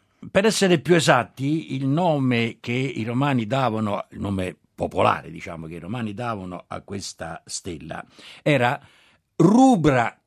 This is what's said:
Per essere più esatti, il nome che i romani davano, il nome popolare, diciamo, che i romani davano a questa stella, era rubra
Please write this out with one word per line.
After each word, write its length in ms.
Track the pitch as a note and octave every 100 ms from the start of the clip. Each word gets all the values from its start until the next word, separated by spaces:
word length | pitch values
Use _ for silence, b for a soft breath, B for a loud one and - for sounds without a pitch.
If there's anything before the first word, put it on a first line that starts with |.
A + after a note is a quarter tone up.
| _ _ -
Per 140 | F#3+
essere 340 | G#3+ - G3 E3
più 160 | D3+
esatti, 800 | F3 D3 C3 - - C#3 D#3+ -
il 120 | C3+ C3+
nome 720 | D3+ F3+ D3 C3 A#2+ A2+ -
che 120 | -
i 300 | B2 C3+ A#2
romani 420 | A2 A#2+ C#3+ C3 G#2+
davano, 580 | C3+ B2 A2 G#2+ G#2 -
il 100 | -
nome 360 | G2+ F#2+ F2+ - _
popolare, 560 | - E2+ F2+ A2+ F2 D#2+
diciamo, 360 | E2 F2 E2 D#2+
che 100 | E2+
i 40 |
romani 320 | E2 B2 A2
davano 520 | G2+ A#2+ G#2 F#2 F2+ -
a 140 | F#2
questa 600 | - G2+ - - E2 E2 -
stella, 580 | - F#2+ D#2 D#2 E2 B B B B
era 360 | D#3 C#3 A#2+ D3 b b b b _ -
rubra 800 | E3 A#3 C4 G#3 D3 C3 A2+ -